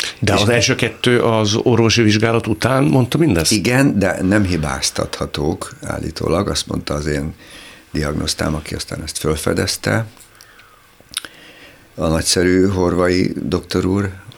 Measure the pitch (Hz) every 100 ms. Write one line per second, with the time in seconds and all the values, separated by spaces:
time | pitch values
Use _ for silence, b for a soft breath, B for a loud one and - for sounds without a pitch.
0 | B B 110 101 104 120 123 127 113 -
1 | 123 120 - 110 107 107 - 117 113 113
2 | 107 104 113 117 107 110 113 131 143 139
3 | 123 143 165 85 78 107 98 127 139 101
4 | 95 80 92 104 98 87 76 67 - -
5 | - - 76 - 73 95 - - - 73
6 | 78 78 - 82 101 78 - 82 - 73
7 | 76 73 73 78 B B B B B 76
8 | 76 76 76 - 80 76 76 78 - -
9 | 76 - - 78 - 87 95 - - 107
10 | 110 - B B B B B B B _
11 | _ - B B B B B B B -
12 | 82 80 - - 90 92 92 95 87 85
13 | 90 90 98 - - 87 - 90 92 98
14 | 98 92 -